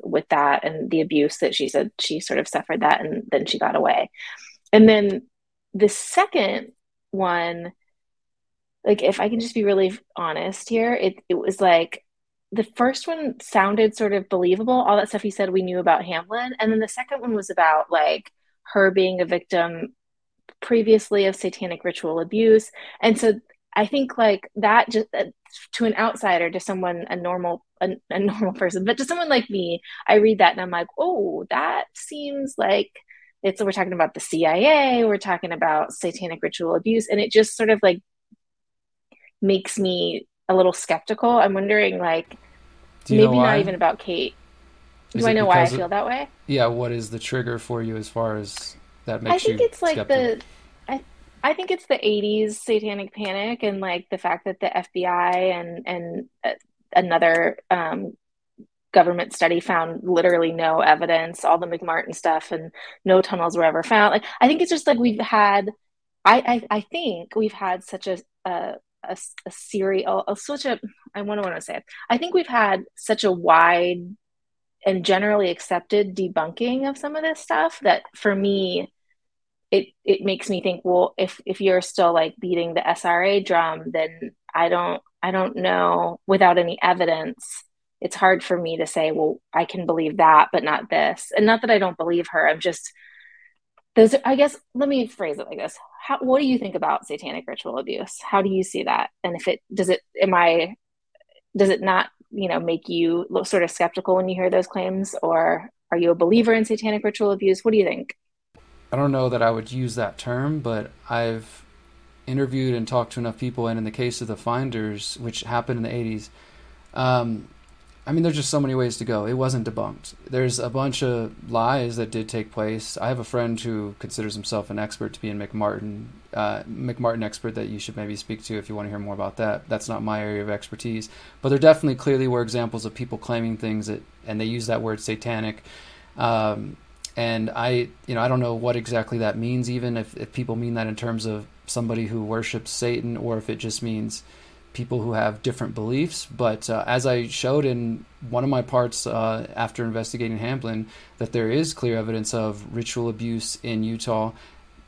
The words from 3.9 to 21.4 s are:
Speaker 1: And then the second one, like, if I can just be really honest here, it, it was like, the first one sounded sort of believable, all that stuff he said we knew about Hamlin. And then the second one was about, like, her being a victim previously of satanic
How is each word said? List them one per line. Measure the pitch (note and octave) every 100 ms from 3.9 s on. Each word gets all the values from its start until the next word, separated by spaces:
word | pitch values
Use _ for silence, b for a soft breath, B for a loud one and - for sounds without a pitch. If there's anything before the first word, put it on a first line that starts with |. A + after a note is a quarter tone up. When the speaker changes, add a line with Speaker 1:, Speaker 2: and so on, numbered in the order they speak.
| - - B B B B B _
Speaker 1:
And | G#3+ A3
then | G#3+ G3+ G3 - _ _ _ _
the | F#3+ G#3
second | - - - G4 E4 G3 G#3 - _ _ _ _
one, | F#3+ F#3 F3 E3+ E3+ F3 - _ _ _ _ _ _ _ _ _ _
like, | - G#3
if | - G3
I | G#3+
can | A3+
just | A#3 A#3
be |
really | G3+ G3 F#3+ G#3+ _ -
honest | E3+ D#3 F3 G3 -
here, | A3+ A#3
it, | A#3+ F#3+ F#3 -
it | F3
was | - F#3+
like, | F#3+ E3+ E3+ - _ _ _ _ -
the | G#3+ G#3+ -
first | B3 C4+ -
one | D#4+ D4 -
sounded | - A3 G3 G#3 A3 G#3+
sort | G#3+
of | G3+ F#3+
believable, | F#3 F3+ F#3 A3+
all | B3+ - G#3
that | G#3
stuff | G#3
he | G#3
said | - F#3+
we | F#3+
knew | F#3 F3+
about | F3 D#3+
Hamlin. | F3+ E3 F3 A3 - -
And | A3
then | A3
the | A3
second | - B3+ C#4
one | A#3+ G#3+
was | F#3+
about, | F#3 D#3+ D#3 -
like, | E3 D3+ D#3 - _ _ _
her | - G#3 F#3+
being | F#3+ F#3 F#3
a | F3
victim | F3 - F3+ E3+ E3 C4 _ _ _ _ _ _ -
previously | - A#3 G#3+ A3 - G#3 G3
of |
satanic | F#3+